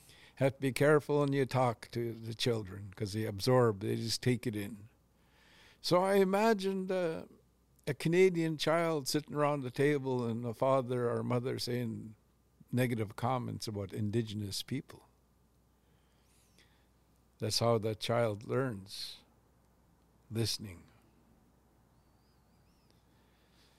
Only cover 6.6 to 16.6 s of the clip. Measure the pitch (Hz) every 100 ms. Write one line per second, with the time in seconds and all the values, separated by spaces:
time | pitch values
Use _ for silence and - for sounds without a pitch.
6.6 | 190 196 185 185 170 170 - - _ _
7.6 | _ _ - 139 160 170 190 170 160 156
8.6 | - 165 165 160 127 151 - 147 147 147
9.6 | 123 - 139 147 131 127 117 110 120 110
10.6 | 131 135 120 123 120 113 117 123 127 117
11.6 | - 123 120 107 110 107 _ _ _ -
12.6 | - 123 123 117 104 - 120 131 113 104
13.6 | - 104 98 110 107 113 110 101 101 92
14.6 | - 131 - - - _ _ _ _ _
15.6 | _ _ _ _ _ _ _ _ _ _